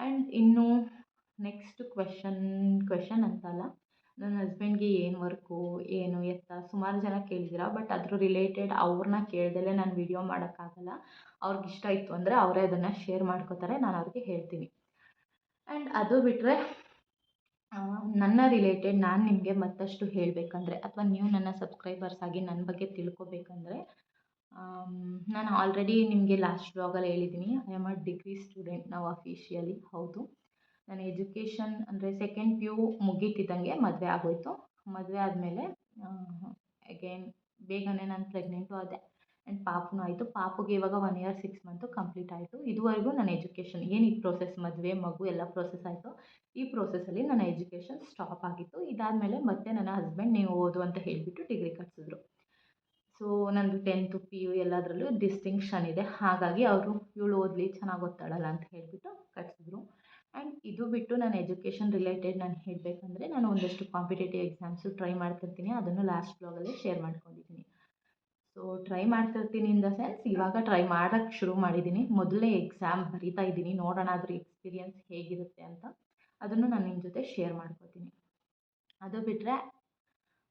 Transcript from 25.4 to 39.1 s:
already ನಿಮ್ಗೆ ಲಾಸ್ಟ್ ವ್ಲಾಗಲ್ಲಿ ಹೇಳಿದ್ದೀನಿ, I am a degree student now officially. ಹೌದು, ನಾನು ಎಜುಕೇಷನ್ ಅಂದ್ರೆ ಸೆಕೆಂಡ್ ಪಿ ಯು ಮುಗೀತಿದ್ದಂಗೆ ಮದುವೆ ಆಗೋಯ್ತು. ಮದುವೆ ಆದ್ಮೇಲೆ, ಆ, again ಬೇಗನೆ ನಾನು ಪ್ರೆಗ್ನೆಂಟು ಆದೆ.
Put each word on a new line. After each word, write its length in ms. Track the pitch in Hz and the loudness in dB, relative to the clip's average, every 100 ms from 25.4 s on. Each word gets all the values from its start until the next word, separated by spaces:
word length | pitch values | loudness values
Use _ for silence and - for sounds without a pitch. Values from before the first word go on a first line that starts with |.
| 220 196 | 2 4
already 440 | 190 196 202 226 220 | 4 2 4 6 6
ನಿಮ್ಗೆ 280 | 202 196 190 | 6 6 6
ಲಾಸ್ಟ್ 400 | 180 175 - 185 | 4 0 -6 -4
ವ್ಲಾಗಲ್ಲಿ 320 | 180 180 180 | -2 0 0
ಹೇಳಿದ್ದೀನಿ, 480 | 175 175 175 190 262 196 | 0 0 -2 -2 -2 -2
I 60 | |
am 120 | 190 185 | -4 -4
a 100 | 190 | -4
degree 400 | 160 175 196 196 | -6 -8 -8 -10
student 480 | 196 190 175 175 | -12 -14 -10 -10
now 300 | - 175 170 | -8 -6 -6
officially. 680 | 165 170 170 - 175 170 202 - | -6 -10 -14 -8 -6 -4 -6 -10
ಹೌದು, 540 | 170 170 202 285 - _ _ _ _ - | -10 -10 -10 -12 -16 _ _ _ _ -14
ನಾನು 140 | 190 | -8
ಎಜುಕೇಷನ್ 840 | 190 180 196 220 214 220 214 208 - | -6 -6 -6 -6 -8 -4 -6 -4 -6
ಅಂದ್ರೆ 300 | 196 196 196 | -4 -4 -4
ಸೆಕೆಂಡ್ 420 | 202 214 226 220 | -4 0 2 2
ಪಿ 60 | 214 | 0
ಯು 320 | 214 226 - | 0 0 2
ಮುಗೀತಿದ್ದಂಗೆ 720 | 196 175 208 208 190 180 180 | 0 2 0 0 -2 -2 -2
ಮದುವೆ 320 | 311 214 165 175 | 2 2 2 0
ಆಗೋಯ್ತು. 640 | 180 170 170 - 392 - _ 196 | 2 2 0 -4 -10 -12 _ -10
ಮದುವೆ 320 | 190 185 196 | -10 -6 0
ಆದ್ಮೇಲೆ, 460 | 196 175 175 180 359 - _ 226 | 0 0 -2 -4 -6 -10 _ -16
ಆ, 240 | 190 190 180 170 196 - _ _ - | -12 -12 -10 -12 -12 -16 _ _ -20
again 420 | 170 180 185 185 - _ _ 185 | -14 -12 -12 -14 -18 _ _ -8
ಬೇಗನೆ 400 | 196 196 196 196 | -4 -2 -2 -4
ನಾನು 180 | 190 | -6
ಪ್ರೆಗ್ನೆಂಟು 500 | 196 190 175 180 185 | -6 -6 -4 -6 -6
ಆದೆ. 420 | 196 185 - - | -8 -8 -10 -16